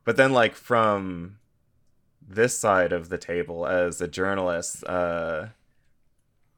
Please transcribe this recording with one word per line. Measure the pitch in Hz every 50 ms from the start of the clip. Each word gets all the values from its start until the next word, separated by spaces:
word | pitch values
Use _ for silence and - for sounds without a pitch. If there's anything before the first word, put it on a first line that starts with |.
| _
But | - 113
then, | 117 135 135
like, | 135 123 113 107 -
from | - - - 123 117 113 107 104 101 95 95 90 87 85 90 101 _ _ _ _ _ _ _ _ _ _ _ _ _ _ _ _ _ -
this | - 92 104 113 127 131 -
side | - 110 98 92 90 85 90
of | 87 82 82
the | 92 82
table | - - 87 87 85 - 85 85 85 73
as | 92 90 90 87 85 -
a | 90 85
journalist, | 78 - 92 98 98 98 92 90 87 85 85 - - - -
uh, | - 90 90 87 87 85 85 82 82 82 78 92 110 - _ _ _ _ _ _ _ _ _ _ _ _ _ _ _ _ _ _ _ _